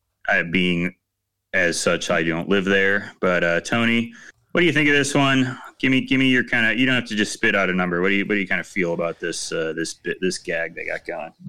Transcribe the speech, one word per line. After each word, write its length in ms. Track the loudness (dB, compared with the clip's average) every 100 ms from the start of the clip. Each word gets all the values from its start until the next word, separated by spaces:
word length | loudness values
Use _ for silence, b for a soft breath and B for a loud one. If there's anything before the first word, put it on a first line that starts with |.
| _ _ 0
uh, 160 | 0
being 500 | 0 0 2 0 -2 -6 _ _ _ _ _
as 260 | 0 0 0
such, 320 | 0 0 0
I 120 | 0
don't 260 | 0 -2 0
live 160 | 0
there. 480 | 2 2 2 0 -4 -4
But, 240 | 0 2
uh, 160 | 2 0
Tony, 540 | 0 0 2 0 -2 B B _ _
what 80 | 0
do 40 | 2
you 60 |
think 160 | 2 4
of 60 |
this 200 | 2 2
one? 440 | 2 4 2 0 -4 B -4
Give 120 | 0
me, 100 | 2
give 160 | 2 2
me 80 | 4
your 160 | 2
kinda, 300 | 2 0 2 2
you 80 | 2
don't 80 |
have 140 | 2 0
to 80 | -2
just 160 | -2
spit 220 | 0 0
out 140 | 2 0
a 60 |
number. 260 | 0 0 0
What 80 | 0
do 60 |
you, 100 | 0
what 100 | 0
do 60 | -2
you 60 | -2
kinda 180 | -4
feel 300 | -4 -4 -2
about 260 | -2 -4 -4
this, 320 | -6 -6 -6
uh, 200 | -4 -4
this 200 | -4 -6
bit, 240 | -8 -8 -4
this 180 | -4 -4
gag 360 | -6 -6 -6
they 120 | -8 -10
got 180 | -10
going? 280 | -8 -10 -12 -14